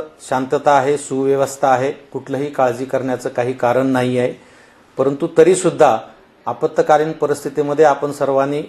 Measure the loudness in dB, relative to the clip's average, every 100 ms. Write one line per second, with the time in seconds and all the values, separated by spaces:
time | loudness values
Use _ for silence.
0 | -2 -14 -4 -4 -2 0 2 2 2 -2
1 | -4 -2 0 0 0 0 2 2 0 -6
2 | -12 -14 -8 -6 -4 0 0 -2 -4 -4
3 | -4 -4 -6 -4 -4 -2 0 2 0 0
4 | 0 0 -2 -4 -16 -20 _ _ _ -2
5 | -2 -2 -2 4 4 4 2 4 4 2
6 | -4 -20 _ _ -10 -6 -4 0 2 2
7 | 2 -2 -4 -4 -6 -4 -2 4 4 4
8 | -2 -4 -2 0 0 -2